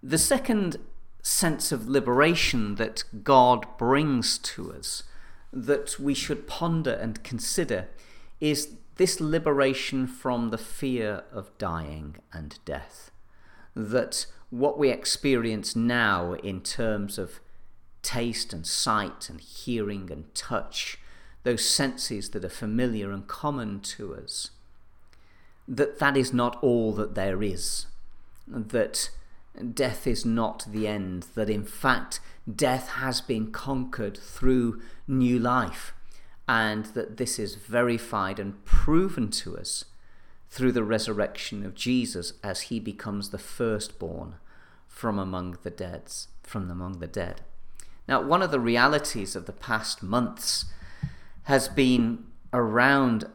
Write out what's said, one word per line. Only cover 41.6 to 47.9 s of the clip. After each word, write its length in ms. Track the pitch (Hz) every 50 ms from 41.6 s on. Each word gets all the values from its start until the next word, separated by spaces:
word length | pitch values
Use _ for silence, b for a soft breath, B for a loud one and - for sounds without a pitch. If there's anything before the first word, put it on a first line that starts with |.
| 101
of 100 | - 101
Jesus 580 | - - 123 127 127 120 - - 92 85 - - - -
as 180 | 104 92 -
he 180 | - - 120 113
becomes 500 | - 104 98 - - 110 101 101 101 101
the 80 | -
firstborn 960 | 98 - - - - 123 113 110 107 107 - - - - 85 85 82 85 85 87 85 b b b b b b b b b
from 300 | b - - - 117 104
among 400 | 101 95 95 92 90 90 92 87 - -
the 60 | 87
dead, 420 | - - 92 87 87 78 - - - - - - - - -
from 260 | - - 110 95 87
among 300 | 87 90 90 92 98 85
the 80 | 87
dead. 340 | 82 - 104 87 87 - - - - - - B B B B B B